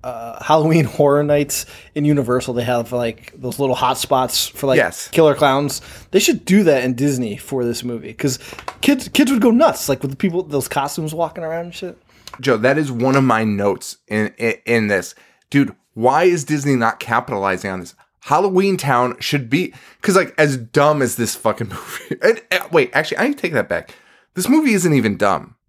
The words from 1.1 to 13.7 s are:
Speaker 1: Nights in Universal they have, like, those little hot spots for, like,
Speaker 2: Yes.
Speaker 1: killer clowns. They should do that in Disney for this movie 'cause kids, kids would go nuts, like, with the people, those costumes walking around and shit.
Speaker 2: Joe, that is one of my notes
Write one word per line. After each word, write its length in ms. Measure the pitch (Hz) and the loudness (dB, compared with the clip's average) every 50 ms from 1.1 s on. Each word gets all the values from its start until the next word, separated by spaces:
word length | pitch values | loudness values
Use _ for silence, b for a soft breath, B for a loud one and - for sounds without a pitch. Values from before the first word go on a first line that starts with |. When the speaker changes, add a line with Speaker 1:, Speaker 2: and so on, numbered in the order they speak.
| 139 147 147 | 4 4 2
Speaker 1:
Nights 420 | 147 147 147 147 - - - - B B B B B B | 2 2 2 0 -2 -4 -8 -8 B B B B B B
in 100 | 151 147 | -2 2
Universal 500 | 147 147 143 131 110 123 127 120 - 123 | 2 2 2 2 0 0 -2 0 -2 -4
they 80 | 120 117 | -4 -2
have, 300 | 117 123 120 117 117 123 | -2 -2 -2 -2 -4 -4
like, 400 | 123 120 117 110 - - - _ | -4 -4 -4 -6 -8 -16 -20 _
those 240 | - 131 123 113 - | -10 -10 -10 -4 -2
little 160 | 143 135 127 | -2 -2 0
hot 240 | - 135 127 131 - | 0 0 -2 -2 -2
spots 480 | - - 139 127 127 120 - - - | -2 -2 0 0 0 0 -2 -4 -4
for, 220 | - - - - 139 | -4 -8 -6 -2 0
like, 80 | 131 | 2
Speaker 2:
Yes. 320 | 135 120 85 - - - - | 2 2 0 -2 -8 -14 -4
Speaker 1:
killer 260 | - - 165 151 139 | 2 4 4 4 4
clowns. 480 | - 151 143 135 139 147 143 - - B B B B B B - | 4 2 2 2 2 0 -2 -6 -8 B B B B B B 0
They 80 | 190 | 0
should 240 | - - 294 190 - | 2 2 0 -2 0
do 180 | - 185 208 208 | 2 2 4 6
that 220 | 165 143 131 123 | 4 4 2 2
in 100 | 127 127 | -2 -2
Disney 420 | 117 135 147 139 127 123 110 101 | 0 0 0 0 -2 -4 -6 -8
for 280 | 117 - - 139 131 123 | -10 -10 -8 -4 -2 -2
this 180 | 120 117 - - | -2 -4 -4 -6
movie 320 | 123 120 113 - - 113 | -8 -10 -8 -10 -14 -10
'cause 240 | _ - 143 127 - B B B B B B B - | _ -4 -4 -4 -4 B B B B B B B -2
kids, 280 | - - 285 269 - - | 2 2 2 2 -2 -6
kids 240 | - - 294 240 277 | 0 0 2 2 2
would 100 | 233 208 | 4 4
go 80 | 247 | 4
nuts, 380 | 226 233 311 311 - - - - | 6 6 4 4 2 0 -2 -4
like, 140 | 135 127 - | -4 -2 -2
with 100 | 135 139 | -8 -6
the 40 | |
people, 280 | - - 190 165 175 180 | -2 -4 -2 -2 -2 -6
those 240 | 156 147 139 127 - | -2 -4 -4 -4 -2
costumes 440 | - 151 135 143 - - 160 156 156 | -4 -4 -4 -4 -6 -6 -8 -8 -4
walking 300 | 160 170 156 - - 165 | -4 -6 -6 -6 -10 -10
around 220 | 160 160 170 170 | -8 -8 -8 -10
and 80 | 175 170 | -10 -12
shit. 240 | - - 180 - _ _ B B B B B B - | -14 -14 -14 -14 _ _ B B B B B B -6
Speaker 2:
Joe, 160 | 123 135 123 107 | 0 0 0 2
that 200 | 107 127 139 151 | 4 2 2 2
is 140 | 160 139 127 | 0 -2 -2
one 240 | 117 120 135 131 | -2 0 2 2
of 80 | 139 135 | 4 4
my 180 | 127 117 110 110 | 4 2 2 2
notes 520 | 107 104 98 101 101 | 0 -2 0 0 0